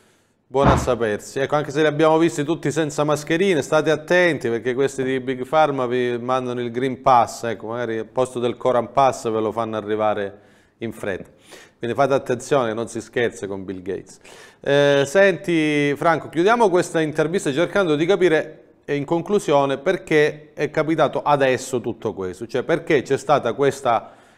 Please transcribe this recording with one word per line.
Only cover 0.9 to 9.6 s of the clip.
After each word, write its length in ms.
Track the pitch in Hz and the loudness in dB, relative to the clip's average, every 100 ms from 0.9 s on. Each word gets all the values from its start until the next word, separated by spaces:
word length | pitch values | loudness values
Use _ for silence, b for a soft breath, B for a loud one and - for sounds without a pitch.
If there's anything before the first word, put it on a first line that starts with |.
| 117 113 104 - 135 | 0 0 -4 -6 -6
Ecco, 160 | 135 147 | -2 -2
anche 120 | 143 | -2
se 120 | 139 | 0
li 60 | 151 | 0
abbiamo 300 | 147 156 160 | 4 4 4
visti 280 | 165 165 143 | 2 0 -4
tutti 260 | 156 151 | -2 -2
senza 320 | 147 151 151 | -2 -2 -2
mascherine, 580 | 151 147 - 165 196 156 | 0 -2 -2 0 2 0
state 300 | - 156 151 | 2 0 2
attenti 560 | 151 151 180 175 131 117 | -2 2 4 4 2 -2
perché 260 | 117 120 | -2 -2
questi 300 | 123 135 - | -2 -2 -2
di 160 | 131 131 | -4 -2
Big 260 | 123 127 123 | -4 -6 0
Pharma 400 | 156 151 135 123 | 2 2 0 -2
vi 320 | 127 123 120 | 0 0 -2
mandano 440 | 120 127 123 123 | -2 -2 -2 -6
il 100 | 120 | -6
Green 300 | 117 131 127 | -4 -4 0
Pass, 420 | 135 120 107 - | 4 4 4 -2
ecco, 240 | 117 110 107 | -8 -6 -8
magari 300 | 120 117 113 | -6 -4 -4
al 80 | 110 | -4
posto 340 | 131 131 123 | -2 -2 -2
del 160 | 120 - | -4 -2
Coran 380 | 131 120 110 | 0 0 0
Pass 360 | - 135 - 117 | 2 2 2 -4
ve 120 | 110 | -2
lo 100 | 110 | -2
fanno 240 | 110 | -2